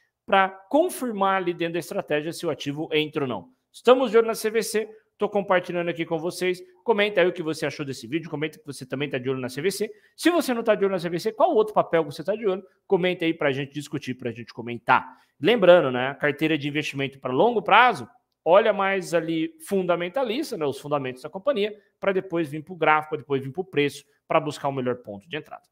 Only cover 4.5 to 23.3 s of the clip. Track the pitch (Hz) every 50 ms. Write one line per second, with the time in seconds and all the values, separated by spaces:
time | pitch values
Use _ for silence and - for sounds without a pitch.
4.5 | 208 226 202 - - 214 220 214 - - _ _ _ _ 208 202 - 202 190 -
5.5 | 190 180 180 - 175 175 170 170 165 156 165 160 170 160 156 180 175 - 180 185
6.5 | 180 180 - - _ _ _ - 226 202 202 214 208 185 170 185 175 185 165 156
7.5 | 156 156 160 143 - - 151 135 127 - - 110 139 165 151 165 151 143 151 160
8.5 | 156 - _ 147 135 - 131 - 143 135 147 135 143 131 123 135 135 131 127 120
9.5 | - 143 147 196 190 - 208 214 208 - _ _ _ - - 311 349 330 - -
10.5 | 247 233 233 233 214 185 196 196 190 180 160 175 175 170 - 220 214 - 311 381
11.5 | 302 220 214 214 - 185 160 - - 165 156 147 143 - 147 - 214 220 233 196
12.5 | 185 202 - - _ _ _ - 196 175 175 180 180 180 170 165 165 165 160 143
13.5 | 131 135 143 135 - 147 143 - - 143 - 127 123 127 127 123 110 120 113 -
14.5 | - - 113 117 117 113 - - 127 113 - - - - _ _ _ _ 131 180
15.5 | 240 240 185 175 180 180 147 135 123 123 127 135 139 - - 147 143 143 160 151
16.5 | 156 143 135 147 143 151 151 - - 139 139 131 135 - - 123 127 139 190 233
17.5 | 240 214 170 - 185 220 247 247 208 139 113 - _ _ _ _ _ _ _ 160
18.5 | 175 202 226 220 196 196 196 190 196 196 175 151 165 170 160 160 165 160 160 160
19.5 | - _ - - 202 190 180 170 175 170 175 180 180 269 269 226 214 277 320 -
20.5 | 247 170 156 139 123 - - 143 147 143 135 127 123 127 - 151 - 190 - 285
21.5 | 277 196 202 214 208 - _ _ _ _ - 190 196 185 180 - 165 170 165 139
22.5 | 143 156 151 - 185 165 156 156 156 156 151 - 156 143 127 -